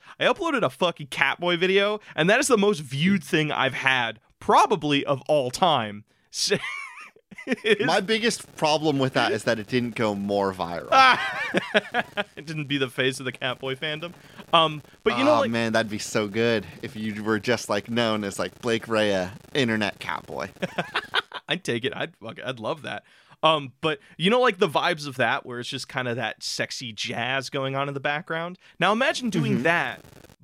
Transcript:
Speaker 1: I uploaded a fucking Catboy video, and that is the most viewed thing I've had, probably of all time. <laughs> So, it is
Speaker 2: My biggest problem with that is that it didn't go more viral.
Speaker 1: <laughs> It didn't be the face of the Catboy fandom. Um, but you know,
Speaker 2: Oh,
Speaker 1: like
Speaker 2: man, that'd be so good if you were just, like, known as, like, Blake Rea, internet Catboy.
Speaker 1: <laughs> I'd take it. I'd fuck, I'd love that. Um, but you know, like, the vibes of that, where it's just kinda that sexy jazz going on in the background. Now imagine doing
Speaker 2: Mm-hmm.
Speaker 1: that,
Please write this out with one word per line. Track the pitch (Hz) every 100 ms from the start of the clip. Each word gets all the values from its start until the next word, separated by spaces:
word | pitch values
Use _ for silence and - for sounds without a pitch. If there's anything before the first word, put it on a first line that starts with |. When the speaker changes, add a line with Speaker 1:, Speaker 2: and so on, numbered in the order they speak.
| - -
Speaker 1:
I |
uploaded | 170 247 330 269
a | 143
fucking | - 180 - 151
Catboy | - 139 - 175 175
video, | 185 190 202 208 - -
and | 170
that | 233
is | -
the | 220
most | 202 156
viewed | 139 135 175 196 -
thing | 156 151
I've | - 131
had, | 120 135 131 117 110 _ _
probably | - 254 349 190 147 143 -
of | 131 -
all | 151 123
time. | - 180 143 107 104 -
<laughs> | _ _
So, | - - 196 - - - - - - _ - -
it | 254 175 202
is | 180
Speaker 2:
My | 190
biggest | 190 220 226 - - -
problem | 156 151 156 139
with | 131
that | 131 113
is | 110
that | - 113
it | 101
didn't | 127 120
go | 110 110 101
more | 101 101 98
viral. | 92 85 85 -
Speaker 1:
<laughs> | 269 262 233 - - - - - 208 - 240 - - 202 -
It | 151
didn't | 156 139
be | 143
the | 127
face | - 131 127
of | 127
the |
Catboy | 123 131 120 135 131
fandom. | 156 151 170 - - - -
Um, | 170 160 151 - -
but | - 240
you |
know, | 294 302
Speaker 2:
Oh, |
Speaker 1:
like | -
Speaker 2:
man, | 117 113
that'd | 113 110
be | 104
so | - 113 104
good | 107 117 110 85 -
if | 113 110
you | 110 104
were | 107 110
just, | 113 113 -
like, | 104 107
known | 117 113 107
as, | 98 -
like, | 92 -
Blake | 123 113 110
Rea, | 110 104 98 90 - -
internet | 147 120 110 101 -
Catboy. | - 78 - 71 - - 185 - - -
Speaker 1:
<laughs> | - - - - -
I'd | 170
take | - 117 117
it. | -
I'd | 160 -
fuck, | 110 101
I'd | - 127
love | 110 156
that. | 127 107 - - _ -
Um, | 156 160 135 -
but | 156 151 - -
you | 175
know, | 247
like, | 247 180
the | 190
vibes | 147 160 165 147
of | 127
that, | 117 139 -
where | 120
it's | 120
just | 131 -
kinda | 135 127 120
that | 110 -
sexy | - - 117 - 120
jazz | 107 117 117 120 135 131
going | 143 135 135
on | 143
in |
the | 139
background. | 147 147 - 165 175 180 - -
Now | 175
imagine | 220 277 - 247
doing | 175 135 123
Speaker 2:
Mm-hmm. |
Speaker 1:
that, | 147 170 131 98 - - - -